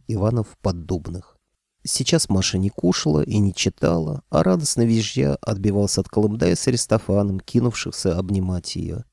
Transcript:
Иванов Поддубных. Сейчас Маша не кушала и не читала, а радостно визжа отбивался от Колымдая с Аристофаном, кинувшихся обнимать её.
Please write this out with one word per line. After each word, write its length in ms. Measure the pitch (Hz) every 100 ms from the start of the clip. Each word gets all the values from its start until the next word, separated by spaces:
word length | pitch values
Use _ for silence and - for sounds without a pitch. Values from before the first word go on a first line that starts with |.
| -
Иванов 500 | 107 104 120 104 -
Поддубных. 720 | 98 87 78 90 85 87 - _ _ _ _ _ -
Сейчас 420 | - 135 165 -
Маша 300 | 98 92 92
не 120 | 95
кушала 520 | - 175 - 151 151
и 160 | - 107
не 160 | 101
читала, 680 | - - - - 165 156 143 -
а 140 | 147
радостно 380 | 185 180 147 -
визжа 560 | 117 113 104 127 139 139
отбивался 600 | - 101 104 101 101 -
от 80 | -
Колымдая 460 | - 104 110 - 156
с 120 | -
Аристофаном, 720 | 120 - 110 - 101 101 95
кинувшихся 760 | - 120 120 110 - - 95 87
обнимать 580 | 92 98 92 90 - 90
её. 280 | 85 87 -